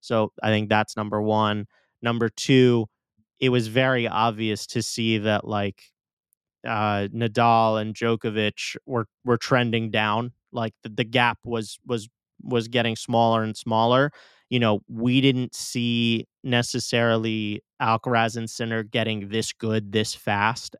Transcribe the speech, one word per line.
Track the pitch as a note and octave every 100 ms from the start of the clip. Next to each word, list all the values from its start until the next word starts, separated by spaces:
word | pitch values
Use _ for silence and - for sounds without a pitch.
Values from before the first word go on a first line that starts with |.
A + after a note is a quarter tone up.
So | - A#2 G#2+ -
I | A2
think | G#2+ G#2
that's | G#2+ G#2+ -
number | G#2 G#2+
one. | G#2+ G#2+ G#2+ G#2 G2+ _ _ _
Number | A#2 A#2 A2+
two, | - - C3 B2+ A#2+ G#2+ _ _ _ _ -
it | C3
was | B2 A2
very | A#2 C3 B2+ A#2
obvious | G#2+ A#2 G#2+ A2 G#2 -
to | A#2+
see | - - A2+ A2
that, | G#2+ G#2 -
like, | G#2+ G2+ - _ _ _ _ _ _ _ _ A#2+
uh, | A2 G#2+ G2+ G2+
Nadal | A2+ A#2 A2+ A#2 A2+ A2+ A2
and | G#2+
Djokovic | G#2 A#2 A2+ A#2 G#2+ G#2+ - - -
were, | - B2 A2 _
were | B2 A#2
trending | - C3 A#2+ A2+ A2+
down. | G#2+ G#2+ G#2+ A#2+ - _
Like, | B2 A2+ -
the, | A#2
the | G#2+
gap | A2+ B2 A#2+ A2
was, | A#2+ A#2 G#2 - A2+
was, | A#2+ G#2+ _ _ -
was | - A#2+ A2+
getting | A#2+ A#2 A2
smaller | - A#2 A#2 A2+
and | A2 G#2+
smaller. | - A2 A#2 B2+ C#3+ - - _ -
You | B2+
know, | A#2 G#2 -
we | A2+ A#2+ C3
didn't | C3+ B2+ B2
see | - - B2 A#2+ A#2 A#2 A2+ - _
necessarily | C3+ A#2+ A#2+ B2 - A#2+ A#2 A2+ A2+ A2 G#2 G#2+ - -
Alcaraz | A#2 A2+ B2+ A#2 A2+ A#2
and | A2+
Sinner | - A2+ A2+
getting | G#2+ A#2+ A2+ G#2+ G2
this | A2 A2
good | - A2+ A2 G2+
this | A2 G#2
fast | - - G2+ G#2+ A#2 - -